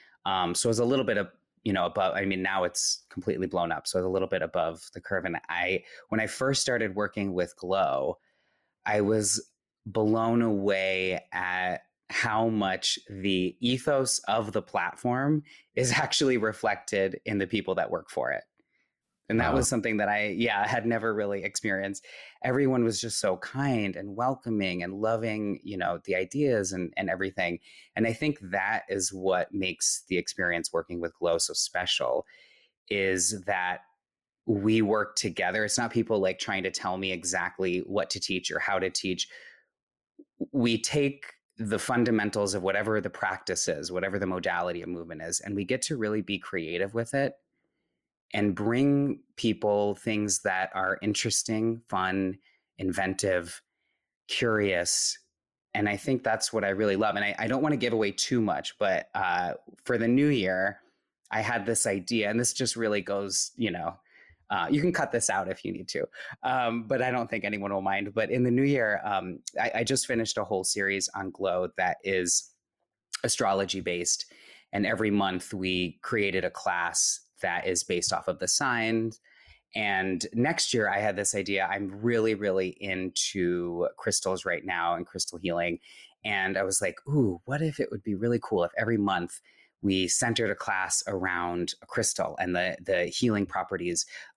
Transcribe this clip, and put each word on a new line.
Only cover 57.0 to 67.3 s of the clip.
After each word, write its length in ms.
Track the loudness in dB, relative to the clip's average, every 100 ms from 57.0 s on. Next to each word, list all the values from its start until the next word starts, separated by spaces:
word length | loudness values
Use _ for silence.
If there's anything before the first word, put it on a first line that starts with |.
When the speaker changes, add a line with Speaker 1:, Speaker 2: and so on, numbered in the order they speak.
| 2 2
Speaker 1:
And 80 |
I, 100 | -2 -2
I 80 | -2
don't 140 | 0
wanna 160 | 2 2
give 160 | 2
away 180 | 2 0
too 280 | 0 0 2
much, 380 | 4 0 -4 0
but, 300 | 2 2 0
uh, 400 | -2 0 0 0 -4 -12 -18
for 140 | -2 0
the 100 | 4
new 200 | 4 4
year, 500 | 4 2 2 0 -2 _ _ _ _ _
I 100 | -4
had 260 | -2 -2 0
this 200 | 0 2
idea, 440 | 0 0 0 2
and 80 | 2
this 140 | 0
just 240 | 0 -2 0
really 240 | 0 0
goes, 500 | 0 -4 -2 -2 -4 -2
you 140 | -2
know, 280 | -2 -6 -8 _ _ -20 _ _
uh, 160 | -2 2
you 100 | 2
can 120 | 2
cut 200 | 0 0
this 160 | 0 0
out 200 | 0 -2
if 140 | -6
you 100 | -6
need 160 | -8 -6
to, 180 | -6 -6 -8 -16 -8
um, 420 | -2 0 0 -2 -2
but 160 | 0
I 80 | 0
don't 180 | 0
think 160 | -2